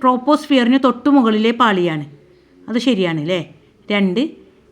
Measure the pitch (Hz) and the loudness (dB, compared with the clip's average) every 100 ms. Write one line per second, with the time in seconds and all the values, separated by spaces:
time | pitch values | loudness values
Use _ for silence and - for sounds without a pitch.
0 | 254 254 247 294 - 277 233 269 262 247 | -2 0 0 0 2 0 2 2 2 0
1 | 294 285 226 214 226 233 240 190 175 156 | 2 2 2 2 0 2 0 2 -2 -4
2 | 143 - _ _ _ _ - 226 269 202 | -10 -16 _ _ _ _ -8 -4 -2 0
3 | 180 160 151 185 156 - _ _ - 202 | -2 -4 -4 -6 -6 -16 _ _ -6 -2
4 | 196 180 311 - - _ _ | -2 -2 -6 -8 -20 _ _